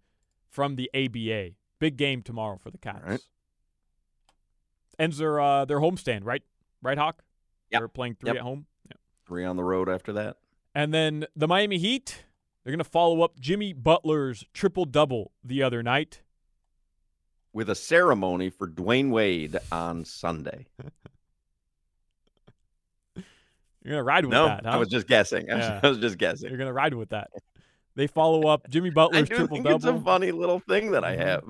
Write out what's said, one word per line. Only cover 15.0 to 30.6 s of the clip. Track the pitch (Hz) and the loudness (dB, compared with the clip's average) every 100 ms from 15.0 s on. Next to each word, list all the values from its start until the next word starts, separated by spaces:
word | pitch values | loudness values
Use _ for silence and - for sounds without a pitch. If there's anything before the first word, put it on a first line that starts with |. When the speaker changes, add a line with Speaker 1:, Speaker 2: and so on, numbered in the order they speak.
| 147 120 95 _ | 2 0 -8 _
Speaker 1:
the | 120 135 | -6 -2
other | 131 117 | 0 -2
night. | 117 135 156 - _ _ _ _ _ _ _ _ _ _ _ _ _ | 0 -2 -2 -12 _ _ _ _ _ _ _ _ _ _ _ _ _
Speaker 2:
With | 107 104 | -8 -4
a | |
ceremony | 95 - 165 180 107 92 90 92 | -4 2 4 6 4 2 -2 -4
for | - 87 | -6 -10
Dwayne | 80 92 127 139 | -6 0 2 2
Wade | 113 104 85 76 80 - | 2 2 0 -2 -6 -6
on | 85 85 85 | -4 -4 -6
Sunday. | 78 - 85 80 69 - - | -10 -8 -6 -6 -8 -14 -18
<laughs> | - 123 - - _ _ _ _ _ _ _ _ _ _ _ _ _ _ _ _ _ _ _ _ - - _ _ _ _ _ | -20 -20 -20 -20 _ _ _ _ _ _ _ _ _ _ _ _ _ _ _ _ _ _ _ _ -20 -20 _ _ _ _ _
Speaker 1:
You're | - | -8
gonna | 147 | -4
ride | 123 170 | 2 2
with | 139 | 4
Speaker 2:
No, | 120 156 | 4 4
Speaker 1:
that, | 101 113 | 2 -2
huh? | |
Speaker 2:
I | 123 | 0
was | 107 | 2
just | 120 98 | 0 4
guessing. | 113 98 87 82 | 4 4 0 -2
<laughs> | |
I | 113 | -2
was, | |
Speaker 1:
Yeah. | 113 98 | -2 2
Speaker 2:
I | 143 | 2
was | 120 | 4
just | 113 92 | 0 0
guessing. | 90 - 104 | -2 -2 -8
Speaker 1:
You're | 131 | -8
gonna | 135 | -6
ride | 127 151 | -2 -2
with | 120 110 | -2 -6
that. | 107 - - - _ _ _ _ | -8 -10 -16 -20 _ _ _ _
They | 131 143 | -4 -2
follow | 160 160 160 151 | 2 4 6 4
up | 151 - | 2 2
Jimmy | 151 180 | -2 2
Butler's | 151 160 170 | 6 6 6
Speaker 2:
<laughs> | - | 2
I | |
do | 226 | 0
think | - | -2
Speaker 1:
triple-double. | - 151 - | 0 2 4
Speaker 2:
it's | |
a | 240 240 | 2 0
funny | 165 185 185 | 2 2 2
little | 170 175 | 0 0
thing | 180 | 0